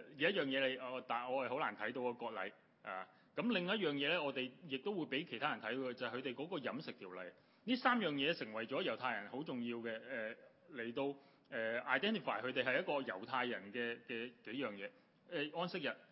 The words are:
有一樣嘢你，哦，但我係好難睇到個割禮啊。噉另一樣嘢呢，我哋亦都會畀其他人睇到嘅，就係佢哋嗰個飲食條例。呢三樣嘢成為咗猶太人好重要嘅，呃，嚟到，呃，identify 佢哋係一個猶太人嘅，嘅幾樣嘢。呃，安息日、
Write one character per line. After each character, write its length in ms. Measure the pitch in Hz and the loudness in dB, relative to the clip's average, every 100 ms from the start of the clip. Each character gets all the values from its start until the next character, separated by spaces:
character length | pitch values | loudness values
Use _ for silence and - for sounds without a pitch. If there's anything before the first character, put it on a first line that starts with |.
| - 147 | -8 2
有 120 | 160 | 2
一 40 | |
樣 100 | 190 139 | 4 2
嘢 240 | 135 135 | 4 4
你， 80 | 127 | 2
哦， 260 | 127 127 120 | -2 -4 0
但 240 | 120 127 | -2 2
我 120 | 131 123 | 0 2
係 40 | |
好 100 | 131 | 2
難 160 | 131 101 | 0 0
睇 160 | 107 | -2
到 100 | 127 | 0
個 100 | 123 | 0
割 120 | 120 117 | 0 -4
禮 240 | 107 98 - - _ | -2 -4 -6 -20 _
啊。 240 | 107 92 95 - - - | -6 -6 -6 -14 -8 0
噉 180 | 220 | 2
另 140 | 196 175 | 2 2
一 20 | |
樣 220 | 220 165 | 2 2
嘢 180 | 143 143 | 2 2
呢， 140 | 175 | 2
我 100 | 143 | 2
哋 160 | 131 127 - 165 | 0 -4 -6 -6
亦 120 | 135 | -2
都 120 | 196 202 | 0 0
會 100 | 147 | 0
畀 220 | 131 - | 0 -2
其 80 | 113 | -2
他 140 | 147 | 0
人 100 | 113 | 0
睇 140 | 107 127 | 0 0
到 140 | 127 | -2
嘅， 40 | |
就 140 | 117 123 | -2 -2
係 40 | 123 | -2
佢 60 | |
哋 100 | 131 | -4
嗰 140 | 123 160 | -4 -4
個 100 | 170 | -2
飲 260 | 117 120 | -2 -4
食 80 | 131 | -6
條 180 | - 95 | -10 -10
例。 180 | 92 90 - - - - | -8 -10 -12 -20 -10 -2
呢 100 | 247 | 2
三 240 | 262 240 | 4 4
樣 140 | 175 | 4
嘢 200 | 143 139 | 4 2
成 180 | 170 117 | 2 -2
為 120 | 110 117 | -4 -2
咗 160 | 139 | 0
猶 140 | 175 110 | 0 0
太 180 | 123 107 | 0 -2
人 120 | 101 | -4
好 140 | 123 | -6
重 180 | 143 127 | -4 -2
要 120 | 120 117 | -2 -2
嘅， 140 | 117 113 120 | -2 -4 -4
呃， 240 | 127 110 117 - - - | -4 -4 -6 -14 -20 -12
嚟 200 | 139 113 | -6 -4
到， 200 | 123 139 139 - - _ | 0 -2 -2 -12 -20 _
呃， 300 | 123 113 117 | -2 0 0
identify 600 | 131 131 202 214 147 107 | 2 4 4 2 2 0
佢 100 | 127 | 2
哋 100 | 127 | 2
係 180 | 127 135 | 4 4
一 40 | 180 | 4
個 80 | |
猶 320 | 143 123 95 110 | 0 0 -4 -2
太 200 | 131 123 | 0 2
人 260 | 104 101 | 0 -4
嘅， 240 | 117 117 120 - | -2 -2 -2 -4
嘅 240 | 117 123 - - | -6 -6 -8 -8
幾 180 | 127 | -2
樣 80 | 120 | -2
嘢。 180 | 101 101 - - _ - | -2 -8 -10 -20 _ -6
呃， 320 | 165 151 170 | -2 -2 -2
安 60 | 175 | -2
息 100 | 180 | -2
日、 120 | 135 - - | -2 -4 -10